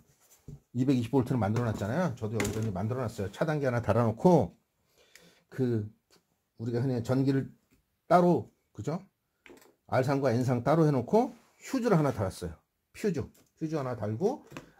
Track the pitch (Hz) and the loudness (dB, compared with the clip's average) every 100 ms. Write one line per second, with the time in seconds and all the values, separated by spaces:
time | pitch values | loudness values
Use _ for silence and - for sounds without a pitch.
0 | - _ _ _ - - _ 123 131 127 | -20 _ _ _ -20 -20 _ -2 2 2
1 | 113 139 117 131 98 117 120 104 104 147 | 2 0 2 0 0 0 -2 -4 -4 -2
2 | 170 113 107 110 101 107 110 92 110 123 | -2 -4 -6 -4 -4 -4 -4 -4 -4 -4
3 | 110 - 95 - 160 151 135 120 117 113 | -6 -6 -6 -4 -2 0 0 -2 2 2
4 | 117 110 185 160 90 - _ _ _ _ | 2 4 6 6 4 -4 _ _ _ _
5 | _ - - _ _ - 127 110 107 - | _ -20 -20 _ _ -4 -2 -2 -4 -12
6 | _ _ _ _ _ - 117 117 135 123 | _ _ _ _ _ -10 -4 -2 -2 -2
7 | 120 131 139 135 - - _ _ _ _ | 0 0 2 0 -2 -12 _ _ _ _
8 | - 175 175 143 - _ _ - 139 180 | 2 4 6 2 -2 _ _ -10 -8 -8
9 | - _ _ _ - - - _ - 120 | -10 _ _ _ -20 -20 -20 _ -2 0
10 | 127 139 135 117 123 120 135 160 151 131 | 0 0 2 2 0 0 2 4 4 2
11 | 117 214 262 - _ _ - 262 233 170 | 2 2 2 -4 _ _ -6 -2 2 4
12 | 143 - 95 - 85 80 _ _ _ - | 2 0 -4 -4 -10 -12 _ _ _ -4
13 | 214 147 85 _ _ - 160 156 131 113 | -4 -2 -6 _ _ -10 -6 -4 -6 -6
14 | 107 110 202 302 - - - | -6 -2 -2 -4 -10 -18 -18